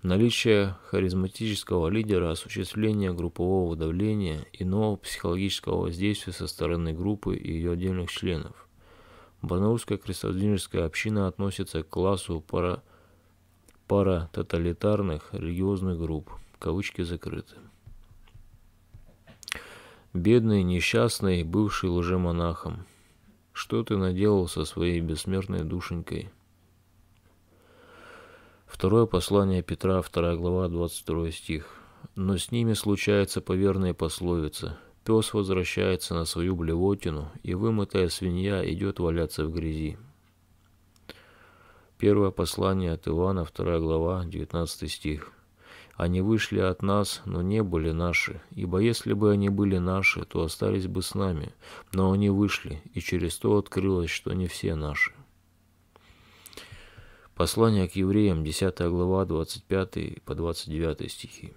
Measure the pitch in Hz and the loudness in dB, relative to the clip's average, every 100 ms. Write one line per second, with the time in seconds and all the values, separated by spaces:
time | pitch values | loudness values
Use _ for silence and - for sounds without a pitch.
0 | 90 92 117 - 117 104 98 92 - 98 | 2 4 4 4 4 4 4 -4 -4 0
1 | 95 92 95 - 113 101 - 90 82 107 | 0 0 -2 -2 -4 -4 0 0 2 0
2 | 107 95 85 80 - 98 92 110 110 104 | 2 2 2 -2 -6 -8 -6 0 0 2
3 | 98 87 85 - 87 95 87 82 80 87 | 0 -2 -4 -2 2 2 2 0 -2 0
4 | 107 107 92 78 73 - 92 98 107 98 | 0 0 -2 -4 -8 -6 -2 2 0 -2
5 | - - 87 90 98 - - 87 90 85 | -6 -6 -2 0 0 -2 -2 -2 -2 0
6 | 101 101 - 87 - - 85 85 82 80 | 0 -2 -6 -8 -8 -4 -2 0 -2 -2
7 | 92 104 95 95 - 82 85 85 92 90 | -2 -2 -2 -4 -4 -2 -2 0 -2 -2
8 | 85 - 92 82 - - - _ - - | -4 -4 -2 -2 -6 -14 -20 _ -20 -20
9 | - - - _ - 90 101 117 - 101 | -20 -20 -20 _ -2 2 2 2 -2 -6
10 | - 92 104 92 104 98 - 95 82 - | -4 -6 -4 0 2 0 0 -2 -2 -2
11 | 110 107 95 - 98 92 95 80 80 - | -2 0 -2 -2 -4 -4 -6 -6 -4 0
12 | 92 95 - 82 - 90 87 - - - | 2 0 -2 -6 -4 -2 -2 -4 -10 -20
13 | _ _ _ _ _ _ _ - _ 101 | _ _ _ _ _ _ _ -20 _ 4
14 | 95 90 82 - 95 85 85 85 101 104 | 4 2 0 -6 -2 0 0 0 0 2
15 | 98 76 - - 85 87 95 98 92 85 | 0 -4 -6 -8 -4 -2 0 0 0 -2
16 | 82 78 - - - - - 87 - - | -2 -4 -6 -18 -18 -8 -4 -2 -4 -4
17 | 85 87 - 80 - - - - - - | -4 -4 -6 -8 -10 -20 -20 -20 -20 -20
18 | - - - - - - - _ _ - | -20 -20 -20 -20 -20 -20 -20 _ _ -20
19 | - - - - - - - - - - | -20 -20 -20 -20 -12 -12 -12 -20 -20 -20
20 | - 92 90 120 113 104 90 90 85 117 | -6 0 6 6 6 4 4 2 2 2
21 | 117 - 98 90 80 92 104 - 92 87 | 2 2 0 2 2 2 2 0 0 0
22 | 87 92 87 85 85 85 80 82 90 _ | 2 2 2 0 0 -2 -8 -10 -14 _
23 | _ _ - _ _ - - 113 113 104 | _ _ -20 _ _ -12 -4 -4 0 0
24 | 92 92 104 101 87 - 76 - 87 87 | 0 2 4 4 2 -2 -4 0 0 2
25 | 82 78 - 95 95 92 80 87 - 85 | 0 -4 -2 -2 -2 -4 -2 -4 -4 -6
26 | 82 78 95 - _ _ _ _ _ _ | -6 -8 -8 -16 _ _ _ _ _ _
27 | _ _ _ _ _ _ _ - - - | _ _ _ _ _ _ _ -20 -20 -20
28 | - - - - - _ _ - 95 110 | -20 -20 -20 -20 -20 _ _ 0 4 6
29 | 113 90 - 101 98 92 - 82 95 92 | 6 2 4 4 4 2 0 -2 2 2
30 | 85 - 85 85 87 90 90 85 85 - | 0 0 0 0 0 0 0 0 -2 -4
31 | - 82 85 82 - 80 - - - - | -4 -2 -2 -6 -6 -6 -6 -20 -20 -20
32 | - - 95 92 - 120 117 110 104 101 | -14 -4 -2 0 -2 0 2 2 2 0
33 | - 101 98 - - 95 98 95 92 85 | 2 2 2 -2 -2 2 2 2 0 0
34 | 82 - 87 85 76 - - 78 - _ | -4 -2 0 0 -2 -6 -10 -10 -16 _
35 | - 110 107 110 95 92 90 - 95 90 | 2 2 4 -2 0 0 0 0 0 0
36 | - 87 82 - 87 90 82 82 95 101 | -2 -2 -2 -2 0 0 0 2 2 0
37 | 87 76 80 - - 90 113 110 98 98 | -2 -4 -8 -10 -6 -2 0 0 0 0
38 | 90 - 92 87 95 98 90 85 98 95 | 0 0 -2 0 0 0 -2 -2 -2 0
39 | 87 85 80 - 76 82 80 78 78 - | 0 0 -2 -2 -2 -2 -2 -2 -4 -6
40 | - _ _ _ _ _ _ _ _ _ | -16 _ _ _ _ _ _ _ _ _
41 | - - - - - - - - _ _ | -20 -20 -20 -20 -20 -20 -20 -20 _ _
42 | 104 104 98 - - - 95 95 90 80 | 4 6 4 2 -2 0 0 2 0 -2
43 | - 78 92 95 82 - 90 82 80 80 | -2 0 2 0 -4 -4 0 0 2 0
44 | 82 92 85 80 76 85 82 - 80 - | 0 -2 -4 -6 -4 -4 -4 -6 -8 -6
45 | - 76 - - _ _ - - - - | -4 -6 -8 -20 _ _ -20 -20 -20 -2
46 | 87 90 98 110 - 98 92 90 98 101 | 0 2 2 2 2 2 0 0 2 2
47 | 98 - 95 87 90 107 101 82 80 80 | 0 -4 -6 -2 0 0 2 0 0 0
48 | 87 85 - - - - 98 90 113 113 | 0 0 -2 -6 -12 -6 -2 2 2 2
49 | 113 104 107 101 101 101 101 92 90 95 | 0 4 4 4 4 2 2 2 2 2
50 | 95 - 85 87 82 - 104 101 92 95 | 0 0 -4 -2 -2 -2 0 0 0 -4
51 | 92 101 95 82 73 - - - - 92 | -4 -2 0 -2 -6 -12 -20 -20 -6 2
52 | 95 98 101 98 101 - - 78 - - | 4 4 4 4 2 0 -6 -10 -8 -8
53 | - 90 82 - 110 104 - - 95 92 | -2 -2 -2 0 2 2 2 0 2 2
54 | 82 - - 92 90 - 98 82 76 71 | 0 -4 -4 -2 -2 -2 -2 -2 -4 -2
55 | - - - _ _ _ _ _ _ - | -2 -4 -20 _ _ _ _ _ _ -20
56 | - - - - - - - - - - | -20 -20 -20 -20 -20 -20 -20 -20 -20 -20
57 | - - - - 87 - 113 104 90 92 | -20 -20 -20 -2 0 4 4 6 2 0
58 | 95 104 104 80 78 78 95 - 87 87 | 2 4 4 2 -2 0 -2 0 0 2
59 | 87 92 92 82 80 - _ 95 95 - | 2 2 2 -2 -2 -8 _ -2 -2 -6
60 | 78 - - 78 85 82 - 78 82 73 | -8 -10 -8 -4 -4 -4 -6 -2 -2 -4
61 | 69 - - - - | -8 -10 -16 -16 -18